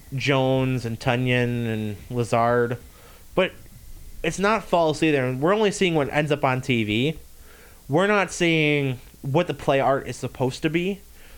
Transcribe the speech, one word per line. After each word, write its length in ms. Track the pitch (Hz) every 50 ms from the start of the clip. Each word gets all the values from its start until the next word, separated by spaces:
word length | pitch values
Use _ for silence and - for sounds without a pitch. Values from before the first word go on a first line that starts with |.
| - - 135
Jones 680 | 131 113 143 139 135 131 131 131 131 131 131 127 123 107
and 140 | 117 113 -
Tonyan 680 | - 135 120 123 127 127 123 123 123 120 120 120 117
and 300 | 113 110 110 107 107 101 95 - -
Lazard. 680 | 127 120 117 - 123 117 117 120 120 123 120 117 123 - - - - - - - - - - - -
But 180 | 175 190 - - - - - - - - - - - - - - -
it's 160 | - 165 160 180
not 260 | 190 208 220 202 -
false 380 | - 185 175 165 156 147 -
either. 220 | 165 160 147 139 127
And 160 | 127 127 127
we're 120 | 143 175 208
only 160 | 220 214 196
seeing 240 | - - 190 175 165
what 140 | 156 139 -
ends 220 | - 147 156 143
up 100 | 147 139 -
on 180 | 135 127 131
T 200 | 131 - 127 117 110
V. 340 | 104 104 113 131 156 160 - - - - - - - - - - - - - - -
We're 180 | 135 170 190
not 260 | 202 214 202 185 170
seeing 640 | - - 180 170 165 160 151 147 147 147 139 135 127 120 - - - -
what 260 | - 135 131 165 175
the 80 | - -
play 240 | - - 156 139 139
art 300 | 123 127 139 139 - -
is 80 | 123
supposed 460 | - - 120 - - 127 131 131 -
to 80 | - 160
be, 300 | 151 175 175 190 202 185 - - - - - - -